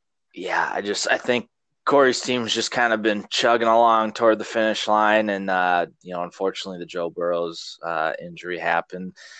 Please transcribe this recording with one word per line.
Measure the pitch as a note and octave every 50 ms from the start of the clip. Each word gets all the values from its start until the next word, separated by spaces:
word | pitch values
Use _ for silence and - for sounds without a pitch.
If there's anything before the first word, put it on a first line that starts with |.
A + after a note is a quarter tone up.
| _ _ _ _ _ _ -
yeah, | - F2+ F2 F2 E2+ E2 - -
I | F#2 G2
just, | G2+ G2 - - -
I | - -
think | - - B2 A#2+ - _ _ _ _ _ _ _ -
Corey's | - C#3 C#3 C#3 B2+ A#2+ -
team's | - - B2 B2 A2+ A2 G#2+
just | A2+ A2 -
kinda | - B2+ B2 A#2 A2+ A2
been | G#2 A2 G#2 G#2 F#2+ -
chugging | - - - A#2+ A#2 A#2 A#2 A2+
along | A2+ A#2 A#2 A#2 A2+ A2 A2 A2 G#2
toward | - A#2 A2+ A2 G#2
the | G#2
finish | - - A#2 A2 A2 G#2 - - A2
line, | G#2+ G#2+ G#2+ G#2+ G#2+ A2 A2 G#2+
and, | G2+ G2 G2 F#2+
uh, | F#2 F#2 F2+ F2+ F2+ F2 E2+ E2+ _ _ -
you | F2+ F2+
know, | F2 F2
unfortunately, | F2 - - G2 F#2+ F#2 - - G2 F#2 F2
the | F2
Joe | E2 - F2+ F2 E2+
Burrow's, | E2 F2 F2 F2 F2 E2+ E2+ E2+ E2 - - - - - -
uh, | E2+ E2+ D#2+ D#2 D#2+ - -
injury | - F2 E2+ E2 F2 F2+ F2+ E2
happened. | E2+ E2+ E2+ E2+ - - - F2+ F#2 F#2 - - - - -